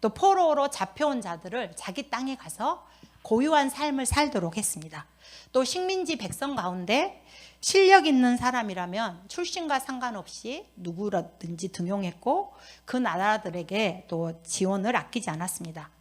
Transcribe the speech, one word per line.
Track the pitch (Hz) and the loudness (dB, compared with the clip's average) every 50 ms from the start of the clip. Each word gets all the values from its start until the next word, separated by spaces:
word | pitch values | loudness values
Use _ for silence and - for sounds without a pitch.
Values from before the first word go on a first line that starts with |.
또 | - 220 | 0 -2
포로로 | 214 - - 392 392 381 359 320 302 294 277 285 | -2 4 4 6 6 6 6 4 4 4 2 0
잡혀온 | 285 - 190 185 - - 294 294 277 247 | 0 -4 -6 -6 -2 -2 0 0 0 -2
자들을 | 202 190 170 165 - 185 180 247 240 175 165 | -4 -6 -8 -8 -10 -8 -6 -6 -6 -6 -8
자기 | - - - 185 - 277 - | -10 -10 -8 -8 -8 -6 -6
땅에 | - 226 262 269 269 | -6 -4 -4 -4 -6
가서 | 254 - 156 - - 214 277 339 - - - - - - - _ - _ | -8 -10 -14 -8 -4 -2 -2 -2 -4 -6 -20 -20 -20 -20 -20 _ -20 _
고유한 | - 220 226 262 302 320 302 277 269 | 0 2 4 4 6 6 4 4 4
삶을 | 262 - 294 302 277 269 269 | 0 -2 -2 -2 0 0 0
살도록 | - - 285 302 285 - 214 175 165 160 | 2 2 2 2 2 2 -2 -2 -2 -4
했습니다. | 214 208 - - 175 156 156 156 151 143 _ _ _ - - - - - - _ | -2 -4 -4 -4 -6 -10 -12 -14 -14 -16 _ _ _ -20 -20 -20 -20 -20 -2 _
또 | 254 254 | 0 2
식민지 | 247 - 359 370 370 381 370 359 302 320 | 2 0 -2 -2 0 0 -2 -2 -2 -4
백성 | 262 - 175 - - - 285 285 | -4 -4 -8 -6 -6 -6 -6 -4
가운데 | 247 185 180 180 185 180 170 208 269 330 392 - - _ - - - - - - _ | -4 -4 -4 -4 -6 -2 0 2 2 2 0 -4 -12 _ -20 -20 -20 -20 -20 -20 _
실력 | - - - 381 392 370 381 381 320 | -6 2 6 8 8 10 10 10 8
있는 | 311 285 254 247 247 247 | 8 4 6 6 4 4
사람이라면 | 240 247 247 247 254 226 208 190 185 180 175 180 208 233 214 175 170 185 202 | 2 0 0 0 0 -2 -4 -4 -6 -6 -4 -4 -4 -4 -4 -6 -10 -16 -14
출신과 | - - 349 349 - 381 339 311 294 262 | -8 -6 -6 -6 -6 -6 -4 -2 -2 -2
상관없이 | 254 - 269 254 240 247 226 202 170 - - - - 220 262 320 427 _ _ | -2 -4 -8 -6 -6 -6 -6 -8 -10 -12 -16 -12 -10 -10 -10 -10 -12 _ _
누구라든지 | - 180 175 170 165 208 208 196 185 - - - - - 165 170 165 190 190 175 | -12 -10 -10 -8 -4 -4 -2 -2 -2 -2 -4 -12 -14 -10 -10 -8 -6 -8 -8 -6
등용했고 | - 175 175 196 202 196 180 170 - - 247 285 359 403 403 - - - - - - _ | -4 -4 -2 -2 -2 -4 -4 -6 -4 -2 0 0 0 0 -4 -10 -20 -20 -20 -20 -20 _
그 | - - | -6 -2
나라들에게 | 254 254 220 160 175 190 208 214 214 214 185 165 175 170 160 190 208 220 196 170 185 - - | 0 0 0 0 0 2 2 2 2 -2 -6 -6 -6 -8 -4 -2 0 0 0 -2 -4 -8 -6
또 | 175 165 165 165 165 165 - | -4 -4 -4 -4 -6 -8 -10
지원을 | - - - 190 185 196 196 190 220 247 | -8 -2 0 0 0 0 0 0 0 0
아끼지 | 208 156 - - 240 202 - | 0 -2 -2 -6 -6 -4 -4
않았습니다. | 151 156 170 185 - - - 165 160 160 151 151 _ _ | -6 -4 -6 -6 -6 -8 -10 -10 -10 -12 -14 -16 _ _